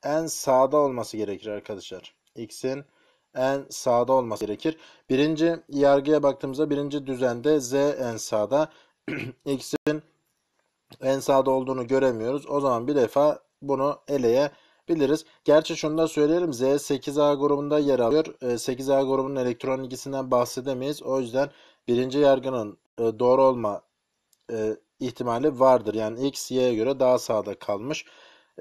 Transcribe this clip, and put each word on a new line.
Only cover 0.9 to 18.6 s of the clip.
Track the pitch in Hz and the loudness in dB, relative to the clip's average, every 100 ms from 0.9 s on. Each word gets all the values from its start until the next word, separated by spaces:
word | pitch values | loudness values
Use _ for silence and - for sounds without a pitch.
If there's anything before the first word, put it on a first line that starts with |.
| 123 110 110 | 0 -6 -6
gerekir | 101 95 107 | -6 -6 -8
arkadaşlar. | 104 - 101 - 92 - _ _ - | -10 -10 -12 -12 -16 -18 _ _ -16
X'in | 110 - - 135 139 _ _ _ _ | -16 -8 -6 -6 -10 _ _ _ _
en | 131 131 139 135 | -2 -2 -2 -6
sağda | - 131 120 120 | -6 0 2 4
olması | 131 120 104 | 2 0 -4
gerekir. | 104 104 160 160 - _ - | -4 -4 -4 -6 -10 _ -2
Birinci | 131 147 156 170 165 - | 2 2 2 0 0 -4
yargıya | 139 139 143 139 151 | 2 4 4 4 2
baktığımızda | 143 135 135 135 156 | 2 0 -4 -4 -2
birinci | 143 143 143 135 | -2 -2 -6 -6
düzende | 127 127 120 139 151 | -2 -2 0 0 0
Z | 123 | 0
en | 139 143 - 123 113 | 0 0 0 -4 -6
sağda. | - 110 104 139 156 _ _ _ - | -4 -2 0 0 0 _ _ _ -10
<clears throat> | 143 113 - | -10 -10 -10
X'in | - 135 - 151 - 151 - _ _ _ _ _ _ _ _ - | -6 -6 -6 -6 -4 -6 -8 _ _ _ _ _ _ _ _ -6
en | 131 135 | -2 0
sağda | 131 135 135 | 2 2 4
olduğunu | 131 127 127 120 | 2 0 -4 0
göremiyoruz. | 135 135 113 113 139 - | 2 2 0 -2 -4 -4
O | 143 | -2
zaman | 139 120 120 | 0 0 0
bir | 143 | 2
defa | 113 139 151 143 _ _ | 2 4 2 2 _ _
bunu | 139 135 139 - - | -4 -2 -2 -4 -4
eleyebiliriz. | 143 120 123 214 - _ _ - 165 135 156 - _ | 0 2 4 2 -4 _ _ -4 0 2 0 -4 _
Gerçi | - 151 151 165 | 4 4 4 -2
şunu | 151 156 | -4 -2
da | 160 | -2
söyleyelim. | - 147 170 180 | 2 2 2 -2
Z | 120 131 143 | -2 0 0
sekiz | - 139 - 143 | 0 -4 -2 0
A | 147 | 2
grubunda | 143 143 143 143 151 | 2 0 0 0 0
yer | 143 127 | 2 2
alıyor. | 117 151 156 - | 2 2 0 -4
E, | 127 | -4
sekiz | 120 | -4